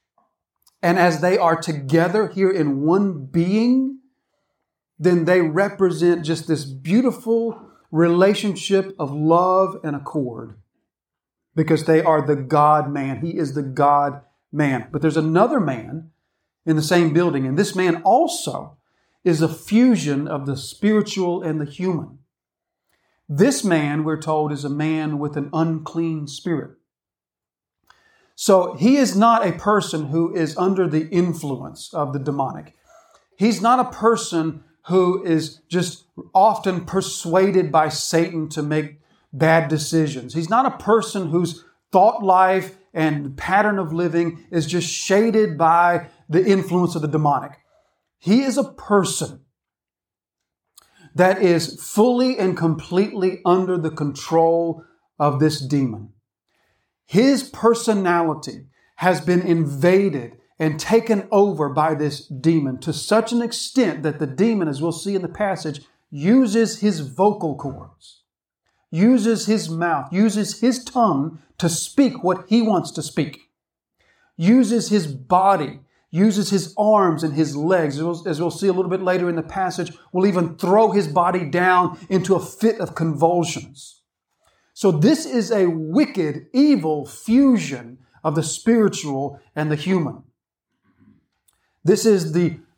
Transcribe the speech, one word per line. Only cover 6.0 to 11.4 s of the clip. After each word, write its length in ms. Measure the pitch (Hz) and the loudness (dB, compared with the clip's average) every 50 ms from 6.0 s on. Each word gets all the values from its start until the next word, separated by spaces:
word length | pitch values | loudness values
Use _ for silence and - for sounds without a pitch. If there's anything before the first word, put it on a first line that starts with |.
| 170 175 175 165 165 | 2 2 2 2 0
just 220 | 147 165 - - - | -4 -4 -4 -2 -4
this 180 | 160 135 139 | -4 -4 -4
beautiful 960 | 135 135 135 135 156 185 233 262 254 - - - 226 226 233 233 233 220 - - - _ _ _ _ | -8 -12 -12 -4 0 2 2 2 2 0 -2 -4 -2 0 0 0 -2 -6 -8 -16 -20 _ _ _ _
relationship 1040 | - 156 170 170 170 175 185 196 214 - - 208 185 - - - 196 190 190 196 196 - | 0 2 2 4 4 4 4 4 2 0 -2 -4 -6 -6 -4 0 0 0 0 -2 -6 -8
of 120 | 156 135 | -8 -8
love 680 | 139 151 151 160 165 170 180 185 185 190 190 185 190 - - | -4 -2 2 2 4 4 4 2 2 2 2 0 -2 -8 -10
and 120 | 156 143 | -8 -8
accord 600 | 139 143 - - 156 135 123 113 117 117 110 101 - _ _ _ _ _ _ _ _ _ _ _ _ _ _ _ _ | -8 -10 -8 -6 -6 -6 -6 -8 -12 -14 -16 -18 -20 _ _ _ _ _ _ _ _ _ _ _ _ _ _ _ _